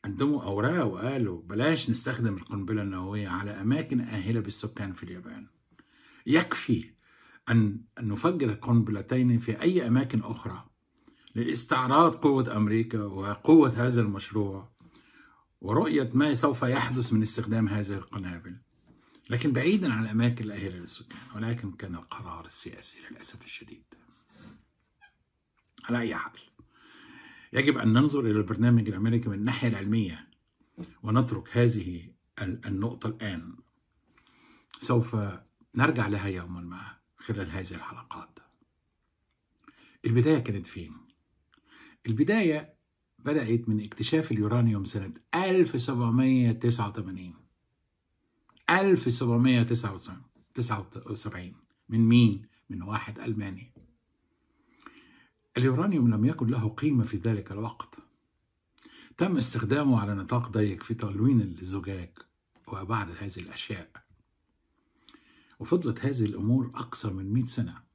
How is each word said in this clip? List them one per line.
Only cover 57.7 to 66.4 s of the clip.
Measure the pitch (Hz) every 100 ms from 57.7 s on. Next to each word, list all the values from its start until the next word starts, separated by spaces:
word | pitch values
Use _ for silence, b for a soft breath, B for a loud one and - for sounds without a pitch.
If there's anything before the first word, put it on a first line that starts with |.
| - - - _ _ _ _ _ _ _ _ B B B -
تم | 185 156
استخدامه | 117 113 110 139 143 117
على | 101 101
نطاق | - 123 120
ضيق | 110 104 92
في | -
تلوين | 113 104 98 120 123
الزجاج | 95 85 92 98 98 95 87 - - _ _ _ -
وبعض | 101 95 113 92
هذه | 82 98 92
الأشياء. | 85 - - 95 - - _ _ _ _ _ _ _ _ _ b b b b b b b
وفضلت | 117 175 127 - 135
هذه | 131 104
الأمور | 95